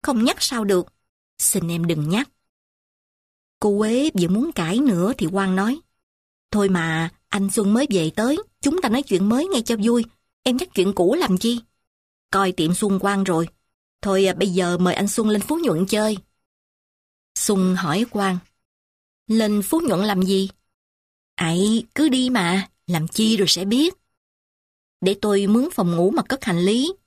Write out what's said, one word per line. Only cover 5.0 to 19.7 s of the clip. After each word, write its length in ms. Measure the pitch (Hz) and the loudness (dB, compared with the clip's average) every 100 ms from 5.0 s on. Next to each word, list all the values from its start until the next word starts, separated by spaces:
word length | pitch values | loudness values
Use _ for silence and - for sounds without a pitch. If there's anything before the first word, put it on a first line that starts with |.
| 190 - | 0 -2
thì 100 | 156 | -2
Quang 240 | 190 190 185 | -2 -2 0
nói, 240 | 208 302 _ _ _ _ _ _ _ | -2 -4 _ _ _ _ _ _ _
"Thôi 180 | 214 196 | 0 2
mà, 400 | 180 165 160 165 _ _ | 2 0 -2 -4 _ _
anh 200 | 202 196 | -4 -2
Xuân 220 | 226 202 | 0 2
mới 140 | 226 285 | 2 2
về 220 | 190 160 180 | 0 0 -2
tới, 220 | 233 311 427 _ | 0 -2 -4 _
chúng 200 | 285 349 | -2 0
ta 80 | 262 | 0
nói 140 | 240 | -2
chuyện 260 | 277 180 202 | 0 0 2
mới 180 | 240 359 | 0 0
nghe 140 | 285 | -2
cho 140 | 226 226 | -2 -2
vui, 220 | 220 240 226 _ _ _ | 0 0 -2 _ _ _
em 140 | 254 254 | -2 -2
nhắc 120 | 370 | -2
chuyện 200 | - 185 196 | 0 0 2
cũ 180 | 180 | 2
làm 240 | 302 320 185 | 2 0 0
chi? 220 | 226 233 - _ _ _ _ _ _ | 0 -2 -8 _ _ _ _ _ _
Coi 200 | 190 190 | 0 0
tiệm 220 | 180 160 | 0 0
Xuân 260 | 180 208 190 | 0 0 0
Quang 240 | 196 202 | 0 -2
rồi. 240 | 185 165 165 _ _ _ _ _ | 0 0 -2 _ _ _ _ _
Thôi 240 | 208 190 190 | -2 2 2
à, 80 | |
bây 160 | 165 196 | 0 -2
giờ 280 | 180 175 175 | 0 0 2
mời 160 | 180 | 0
anh 140 | - 202 | 2 -2
Xuân 220 | - 214 | 0 0
lên 120 | 208 | 0
Phú 180 | - 330 | -2 -2
Nhuận 220 | 302 160 190 | 0 0 0
chơi." 320 | 214 214 202 - _ _ _ _ _ _ _ _ _ _ - | 0 0 -4 -10 _ _ _ _ _ _ _ _ _ _ -6
Xuân 380 | - 196 185 185 | -2 2 2 0
hỏi 300 | 170 170 247 | -2 -2 -2
Quang, 260 | 208 196 180 _ _ _ _ _ _ _ _ - | -2 -2 -4 _ _ _ _ _ _ _ _ -2
"Lên 340 | 220 214 208 | 0 2 0
Phú 200 | 196 | 0